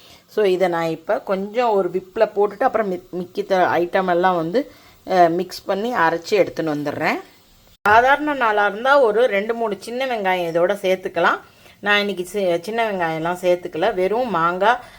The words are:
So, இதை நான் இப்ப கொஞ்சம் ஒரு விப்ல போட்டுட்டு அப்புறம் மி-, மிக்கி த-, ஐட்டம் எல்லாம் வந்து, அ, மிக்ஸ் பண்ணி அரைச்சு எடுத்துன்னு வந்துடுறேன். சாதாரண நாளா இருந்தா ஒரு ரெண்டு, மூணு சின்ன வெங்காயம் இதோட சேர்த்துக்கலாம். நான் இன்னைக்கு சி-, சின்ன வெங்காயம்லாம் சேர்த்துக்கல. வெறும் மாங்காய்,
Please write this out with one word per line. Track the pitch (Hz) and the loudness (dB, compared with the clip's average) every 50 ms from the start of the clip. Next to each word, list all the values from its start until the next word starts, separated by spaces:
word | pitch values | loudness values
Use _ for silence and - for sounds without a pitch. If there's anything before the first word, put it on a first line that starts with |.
| - - - - _ | -20 -20 -20 -20 _
So, | _ - 214 214 | _ -2 0 2
இதை | 196 185 175 190 180 | 2 2 2 0 0
நான் | 170 170 165 165 | 0 -2 -2 -4
இப்ப | 160 160 - - 208 - | -4 -6 -4 -4 -4 -4
கொஞ்சம் | - - 196 190 196 208 208 240 247 240 | -2 -4 -4 -4 -4 -6 -4 -2 0 2
ஒரு | 214 196 185 175 | 2 0 0 -2
விப்ல | 165 185 185 - _ 226 | -4 -6 -8 -6 _ -2
போட்டுட்டு | 220 214 - 196 202 208 202 - 262 | -2 0 2 -2 -2 -2 0 -2 -2
அப்புறம் | 254 254 226 220 196 180 | 0 0 0 -2 -2 -4
மி-, | 180 - - | -8 -10 -12
மிக்கி | - 180 180 - - - 196 | -10 -10 -10 -8 -8 -10 -4
த-, | - 190 | -2 0
ஐட்டம் | 185 175 135 120 160 175 175 - 196 185 185 | 2 2 2 2 0 -2 0 0 -2 0 2
எல்லாம் | 175 170 180 185 185 | 0 2 2 2 2
வந்து, | 175 160 165 180 247 285 - - - - - - _ _ - | 0 -2 -2 -2 -2 -4 -4 -12 -20 -20 -20 -20 _ _ -2
அ, | 185 185 175 165 | 4 4 4 4
மிக்ஸ் | 165 175 180 180 - - - | 4 0 -4 -6 -10 -16 -6
பண்ணி | - 196 190 208 240 247 | -6 -4 -4 -2 -4 -2
அரைச்சு | 214 165 160 165 170 170 - | 0 0 0 0 -2 -4 -2
எடுத்துன்னு | 220 202 165 143 - - 160 160 147 | 2 2 2 2 0 -6 -4 -4 -4
வந்துடுறேன். | 147 147 147 147 143 151 180 233 359 381 - - _ _ _ _ _ _ _ _ _ _ 202 | -4 -4 -6 -6 -4 -4 -4 -4 -4 -8 -14 -20 _ _ _ _ _ _ _ _ _ _ 6
சாதாரண | 208 226 247 262 277 285 302 302 294 | 6 6 6 6 2 2 0 -4 -2
நாளா | 269 247 220 208 208 208 | 0 0 0 2 2 0
இருந்தா | 202 196 208 240 269 277 285 | 0 -2 -2 2 4 4 6
ஒரு | 269 220 202 214 247 | 6 4 4 2 2
ரெண்டு, | 247 202 196 208 226 233 | 2 2 -2 -2 -4 -4
மூணு | 233 233 220 202 190 | -4 -4 -4 -4 -6
சின்ன | - - 233 247 269 | -10 -10 -6 -6 -4
வெங்காயம் | 262 240 226 196 185 185 185 175 165 165 | -4 -4 -2 0 0 0 0 -2 -2 0
இதோட | 170 170 180 202 | 0 2 2 0
சேர்த்துக்கலாம். | 196 196 185 185 185 185 175 - 170 170 202 294 403 - - _ _ - - - _ | 0 0 0 0 0 -2 -6 -2 0 2 2 0 0 -6 -16 _ _ -20 -20 -20 _
நான் | - 202 208 208 | 0 2 2 2
இன்னைக்கு | 202 202 190 175 180 180 - | 2 0 -4 -6 -8 -6 -4
சி-, | 208 196 180 170 170 | -2 0 0 0 -2
சின்ன | 170 - 214 233 233 220 202 | -2 -6 -4 -2 -2 -2 -2
வெங்காயம்லாம் | 185 175 160 160 160 160 170 180 175 185 | -2 -2 -2 -2 -2 -4 -4 -4 -2 2
சேர்த்துக்கல. | 180 180 175 180 - - 156 175 214 220 | 0 0 0 -2 -8 -4 -2 0 0 0
வெறும் | 180 185 190 208 233 262 247 | 0 0 0 0 -2 -2 -2
மாங்காய், | 196 165 165 170 175 185 190 214 247 247 - - - | -2 0 0 0 0 2 2 2 2 2 -2 -14 -20